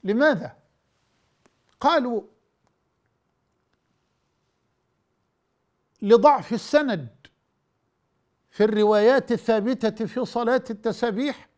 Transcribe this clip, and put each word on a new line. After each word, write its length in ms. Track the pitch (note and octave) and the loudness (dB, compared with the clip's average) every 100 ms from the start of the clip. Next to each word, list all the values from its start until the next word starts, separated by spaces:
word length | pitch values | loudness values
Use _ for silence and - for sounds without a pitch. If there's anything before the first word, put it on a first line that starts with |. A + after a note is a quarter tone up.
لماذا؟ 520 | F#3+ G#3+ D4+ G#3+ - - _ _ _ _ _ _ _ _ _ _ _ _ | -4 0 2 0 -6 -18 _ _ _ _ _ _ _ _ _ _ _ _
قالوا: 420 | C4+ E4 B3 A3+ - _ _ _ _ _ _ _ _ _ _ _ _ _ _ _ _ _ _ _ _ _ _ _ _ _ _ _ _ _ _ _ _ _ _ _ _ _ | 0 2 0 -6 -8 _ _ _ _ _ _ _ _ _ _ _ _ _ _ _ _ _ _ _ _ _ _ _ _ _ _ _ _ _ _ _ _ _ _ _ _ _
لضعف 500 | G3+ A3+ C#4+ - D#3 | 4 6 6 4 -2
السند 560 | A3+ - D4 C#4+ F#3+ B2 _ _ _ _ _ _ _ _ _ _ _ _ _ _ | -10 -2 0 0 -6 -8 _ _ _ _ _ _ _ _ _ _ _ _ _ _
في 140 | - | -2
الروايات 680 | G#3+ G#3+ G#3 G#3+ G#3+ C4+ C4 | 0 2 2 4 4 2 0
الثابتة 760 | A#3 - A3 G#3 C4 A3 G#3+ A3 | -4 0 0 0 -2 -4 -4 -8
في 180 | B3 | -6
صلاة 400 | A#3+ A#3 A#3 B3+ B3 | -6 -4 -2 -2 -4
التسابيح 760 | G#3+ A3+ - A#3+ G3+ C#4+ - - | -8 -6 -4 -4 -4 -6 -8 -16